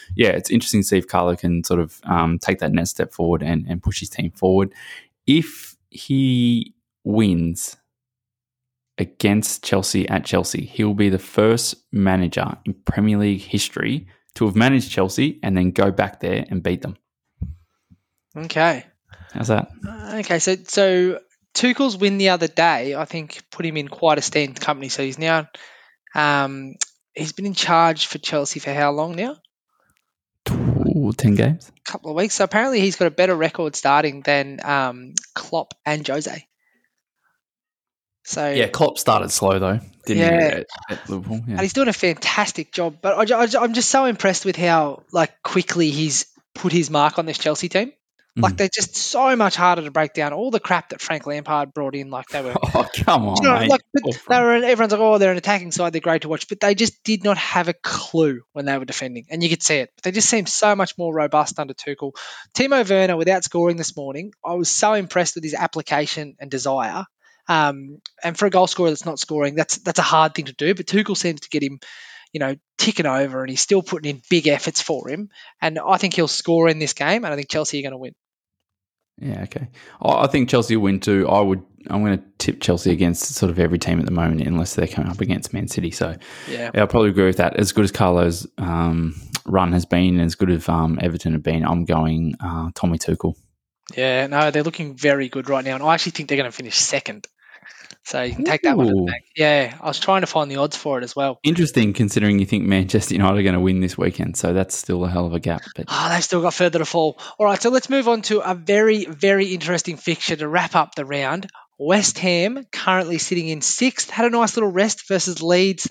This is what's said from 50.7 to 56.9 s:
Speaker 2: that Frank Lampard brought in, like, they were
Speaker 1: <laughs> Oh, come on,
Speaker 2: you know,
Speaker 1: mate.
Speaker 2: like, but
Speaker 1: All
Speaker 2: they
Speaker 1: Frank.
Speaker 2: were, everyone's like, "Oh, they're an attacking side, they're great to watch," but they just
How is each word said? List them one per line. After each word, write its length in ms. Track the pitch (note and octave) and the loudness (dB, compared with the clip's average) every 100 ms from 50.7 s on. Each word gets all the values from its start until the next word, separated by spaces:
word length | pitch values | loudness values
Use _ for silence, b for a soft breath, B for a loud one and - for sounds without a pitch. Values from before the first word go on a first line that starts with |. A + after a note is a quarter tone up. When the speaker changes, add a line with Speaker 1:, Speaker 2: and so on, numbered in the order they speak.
| F3 - | -2 -2
Speaker 2:
that 120 | - | -10
Frank 260 | - D#3 C#3+ | -6 -6 -6
Lampard 440 | D3 D3 D3+ C#3 | -8 -2 -2 -2
brought 220 | D3+ C#3 | -6 -8
in, 160 | C#3 C3+ | -8 -10
like, 200 | C3 - | -12 -8
they 120 | D3 | -8
were 140 | C3 B2 | -6 -4
Speaker 1:
<laughs> 40 | |
Oh, 240 | - - - - | 0 0 0 0
come 320 | - D3+ G2+ | 2 2 2
on, 80 | F#2+ | 2
Speaker 2:
you 80 | |
know, 160 | C4+ - | 4 4
Speaker 1:
mate. 100 | A2+ | 4
Speaker 2:
like, 120 | C4 - | 2 0
but 100 | C#4 D3+ | -2 -2
Speaker 1:
All 60 | |
Speaker 2:
they 60 | - | -4
Speaker 1:
Frank. 240 | - B3 | 0 2
Speaker 2:
were, 100 | A#3+ A#3+ | 4 4
everyone's 360 | B3 A#3 A3 | 2 2 2
like, 80 | G#3 | 4
"Oh, 160 | A3 G#3+ | 4 6
they're 120 | F#3+ | 4
an 60 | F3+ | 2
attacking 340 | G3 G3+ F3 | 0 0 -2
side, 220 | E3 F3 | -4 -2
they're 80 | E3 | -2
great 220 | E3+ E3 | 0 0
to 60 | D#3 | -2
watch," 180 | D3+ - | -6 -8
but 120 | G3 | 0
they 140 | G3+ | 0
just 300 | G3+ A3+ | 2 0